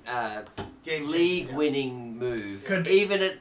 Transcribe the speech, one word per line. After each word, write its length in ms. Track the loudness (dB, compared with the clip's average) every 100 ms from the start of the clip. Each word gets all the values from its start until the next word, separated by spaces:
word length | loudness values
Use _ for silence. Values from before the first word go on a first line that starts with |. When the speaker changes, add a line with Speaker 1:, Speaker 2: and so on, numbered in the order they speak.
| -6
Speaker 1:
uh, 340 | -4 -4 -6 -10 -12 -12 -12 -6
Speaker 2:
Game 180 | -4
changer, 80 | 0 4
Speaker 1:
league-winning 960 | 4 2 -2 0 2 2 -2 -4 -10
Speaker 2:
yeah. 60 | -6
Speaker 1:
move. 460 | -4 -4 -6 -8 -2
Speaker 3:
Could 180 | 0 4
be. 60 |
Speaker 1:
Even 300 | 4 4 2
at 140 | 0 -2